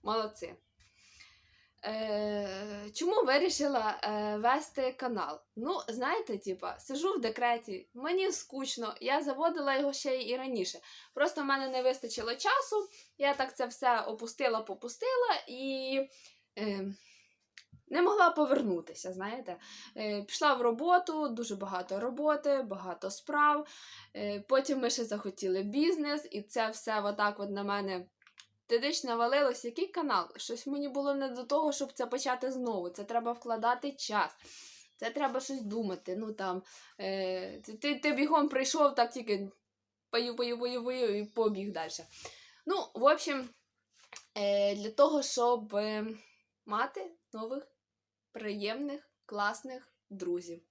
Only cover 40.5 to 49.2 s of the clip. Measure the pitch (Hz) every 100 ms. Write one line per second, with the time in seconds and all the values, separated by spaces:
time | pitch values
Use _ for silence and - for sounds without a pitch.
40.5 | 240 247 247 233 254 233 208 208 - 220
41.5 | 202 202 - - - 160 - - - -
42.5 | - - 381 - - 262 302 320 277 247
43.5 | - _ _ _ _ _ - _ - 202
44.5 | 202 202 202 208 220 285 302 269 - 240
45.5 | 240 214 202 214 214 220 220 - _ _
46.5 | _ - 208 269 - 370 339 _ 220 226
47.5 | 269 - _ _ _ _ _ _ 233 214
48.5 | 208 202 233 285 285 _ _